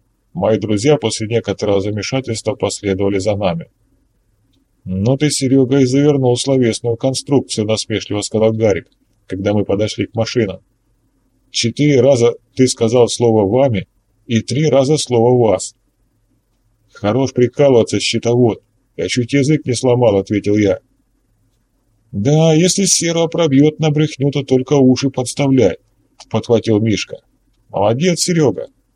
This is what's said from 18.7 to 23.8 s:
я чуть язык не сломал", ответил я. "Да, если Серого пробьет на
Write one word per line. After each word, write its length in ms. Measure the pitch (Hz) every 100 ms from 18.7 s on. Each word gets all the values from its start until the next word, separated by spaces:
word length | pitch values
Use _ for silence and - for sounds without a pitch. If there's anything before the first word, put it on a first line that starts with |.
| _ _ -
я 100 | 92
чуть 260 | - 117
язык 320 | 139 135 151 -
не 80 |
сломал", 440 | 117 127 120 120 98
ответил 380 | 95 104 104 104
я. 220 | 101 92 _ _ _ _ _ _ _ _ _ _ _ _ _
"Да, 420 | 101 110 151 165
если 320 | 156 180 - 190
Серого 420 | - 170 165 165
пробьет 520 | 165 165 135 151
на 120 | 151